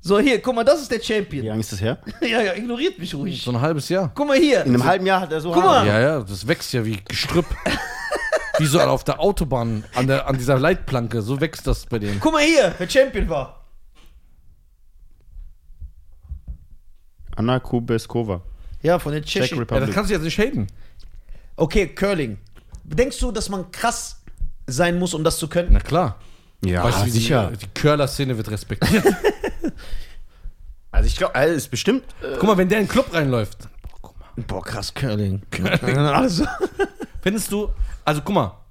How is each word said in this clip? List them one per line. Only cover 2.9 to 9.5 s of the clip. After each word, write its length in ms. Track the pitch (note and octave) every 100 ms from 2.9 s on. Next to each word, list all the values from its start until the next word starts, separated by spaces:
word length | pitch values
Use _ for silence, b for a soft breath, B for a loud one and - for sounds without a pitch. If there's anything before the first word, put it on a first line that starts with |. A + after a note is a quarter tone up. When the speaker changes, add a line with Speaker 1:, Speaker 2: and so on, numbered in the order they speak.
| F#4+
Speaker 1:
mich 160 | E3
ruhig. 280 | D3 F#3 -
Speaker 3:
So 80 | -
ein 100 | B2
halbes 280 | D3 D#3+ -
Jahr. 200 | F3+ F3
Speaker 1:
Guck 140 | - D4
mal 100 | C4+
hier. 260 | D4+ A#3
Speaker 2:
In 80 | C#3
einem 100 | B2
halben 200 | D3+ F#3
Jahr 160 | F#3 F#3+
hat 120 | F3+
er 80 | D#3
so 100 | D#3
Speaker 1:
Guck 100 | E3+
Speaker 2:
Haare. 180 | F#4+ C#4+
Speaker 1:
mal. 60 | A2
Speaker 3:
Ja, 140 | G#2
ja, 200 | C3 D#3
das 260 | G2 G2 A2
wächst 240 | E3+ -
ja 120 | B2+
wie 140 | A2 G#2 -
Gestrüpp. 400 | A2 - E3 F3 - - - G#5 A5+
<laughs> 540 | A5+ - A5+ D#5+ A5 F#5
Wie 80 | D#3
so 140 | D#3
auf 240 | C3+ C3+
der 160 | - C3+
Autobahn, 640 | F#3+ G3 D#3